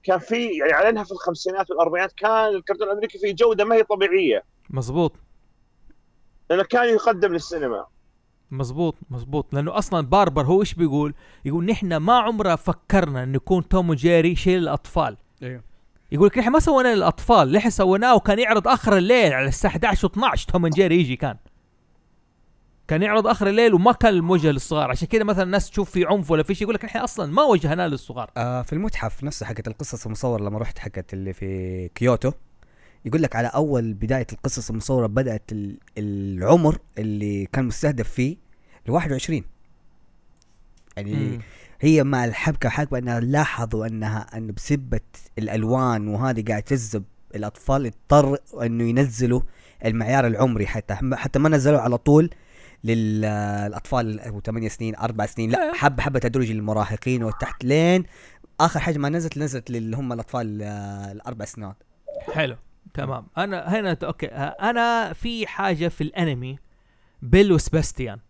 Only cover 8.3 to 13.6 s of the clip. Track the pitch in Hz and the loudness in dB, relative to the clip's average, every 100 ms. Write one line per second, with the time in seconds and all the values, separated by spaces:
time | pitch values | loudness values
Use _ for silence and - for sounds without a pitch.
8.3 | _ _ 135 123 139 170 - - 123 123 | _ _ -8 -6 -2 -4 -4 -12 -12 -6
9.3 | 147 - 139 151 202 - 175 131 190 185 | -6 -4 -4 -2 -2 -2 -2 2 4 4
10.3 | 147 135 185 208 160 165 143 147 143 - | 2 4 2 2 0 0 2 -2 -6 -18
11.3 | - 135 165 180 226 185 160 170 247 220 | -10 -4 -2 0 0 0 0 4 4 4
12.3 | 220 196 160 - - - 196 165 131 127 | 0 0 0 0 -4 2 2 2 -2 -2
13.3 | 135 - 185 | -4 2 0